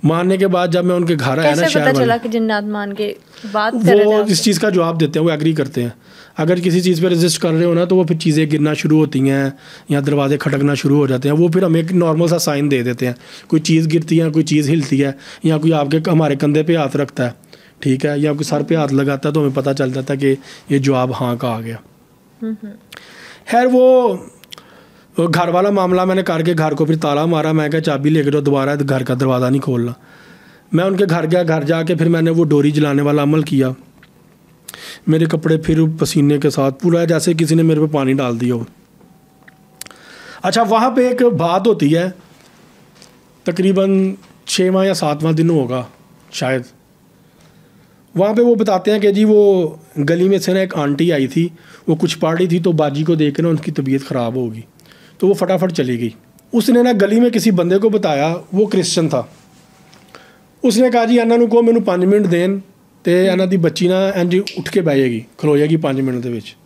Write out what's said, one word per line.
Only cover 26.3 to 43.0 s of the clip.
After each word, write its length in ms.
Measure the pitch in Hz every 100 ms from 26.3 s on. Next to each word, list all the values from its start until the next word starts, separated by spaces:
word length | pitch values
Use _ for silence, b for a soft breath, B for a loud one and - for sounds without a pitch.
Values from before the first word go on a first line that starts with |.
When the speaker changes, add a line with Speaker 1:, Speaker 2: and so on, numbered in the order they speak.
| 165 165
Speaker 1:
घर 200 | 170 156
को 120 | 147 156
फिर 100 | 165
ताला 300 | 156 143 160
मारा, 280 | 160 151
मैं 160 | 160 151
कहा, 120 | 160
"चाबी 280 | 156 139 143
लेके 220 | 160 143
जाओ, 100 | 147
दोबारा 340 | 143 139 135 143
घर 280 | 147 135
का 120 | 123 127
दरवाज़ा 340 | 131 127 123
नहीं 120 | 135
खोलना।" 340 | 135 123 117 120 B B B B B B B
मैं 100 | 160
उनके 220 | 185 190 202
घर 200 | 170 156
गया, 180 | 180
घर 200 | 170 160
जाके 320 | 143 165 160 170
फिर 140 | 160
मैंने 220 | 170 165
वो 120 | 165
डोरी 280 | 160 147 143
जलाने 300 | 151 151 139
वाला 200 | 143 147
अमल 220 | 143 156
किया। 320 | 147 135 131 131 - _ - _ _ _ _ _ - B B B -
मेरे 160 | 156 160
कपड़े 320 | 165 160 160
फिर 320 | 160 156 160
पसीने 500 | 156 147 160 143 147
के 100 | 147
साथ 220 | 139 135
पूरा 340 | 135 180 170 170
जैसे 280 | 165 160
किसी 220 | 165 160 160
ने 80 |
मेरे 160 | 160 156
पे 80 | 156
पानी 260 | 151 135
डाल 240 | 135 127 117
दिया 180 | 123 120
हो। 100 | 120 _ _ _ - _ _ _ - _ _ _ - B B B B B
अच्छा, 200 | 185 220
वहाँ 280 | 226 220 247
पे 180 | 240 247
एक 140 | 247
बात 440 | 240 185 165 180 202
होती 220 | 196 143
है, 240 | 160 180 185 b b b b b b b b